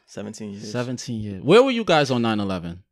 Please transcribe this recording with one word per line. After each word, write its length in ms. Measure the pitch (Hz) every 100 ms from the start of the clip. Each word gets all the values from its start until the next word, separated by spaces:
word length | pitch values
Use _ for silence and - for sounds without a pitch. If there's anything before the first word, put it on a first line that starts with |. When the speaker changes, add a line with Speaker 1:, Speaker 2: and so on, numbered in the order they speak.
| _
Speaker 1:
Seventeen 460 | - 104 110 107
years. 180 | 101 110
Speaker 2:
Seventeen 500 | 117 123 123 - 113
years. 220 | 107 95
Where 200 | 90 208
were 60 | 269
you 100 | 240
guys 260 | 196 160 139
on 100 | 123
nine 160 | 117 107
eleven? 460 | 101 95 85 87 -